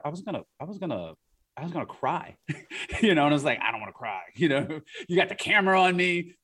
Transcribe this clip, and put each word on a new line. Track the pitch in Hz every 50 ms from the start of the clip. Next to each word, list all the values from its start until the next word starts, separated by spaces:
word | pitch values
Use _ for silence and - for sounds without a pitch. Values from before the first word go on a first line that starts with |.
| -
I | -
was | 175 180
gonna, | - 214 160 98 - _ _ -
I | 139
was | 185 208 190
gonna, | 190 165 120 92 85 80 78 _ _ _ _ _ _ _ -
I | 131
was | 156 175
gonna | 175 151 -
cry, | - - - 135 135 170 160 - - - _ - -
<laughs> | 143 - - - - - - - - -
you | 220 208 175
know? | 151 143
And | 147
I | 147 143
was | 139
like, | 143 117 -
"I | - 113
don't | 113 107
wanna | 107 98
cry." | - - 117 107 98 92 87 -
<laughs> | -
You | - 175 151
know? | 135 139 - 147 160 151 - - - - - -
"You | 175
got | 185 - -
the | -
camera | - - - 208 208 190 190 190 190
on | 185 185 180
me. | 180 180 180 175 175 170 175 - _